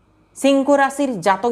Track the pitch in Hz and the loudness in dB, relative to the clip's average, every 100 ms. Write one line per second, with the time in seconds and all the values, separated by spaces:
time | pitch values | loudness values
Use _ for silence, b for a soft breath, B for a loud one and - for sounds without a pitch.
0 | _ _ _ - 269 277 269 285 269 277 | _ _ _ -4 0 2 2 2 0 -2
1 | 277 214 196 190 240 | -4 -2 -2 0 0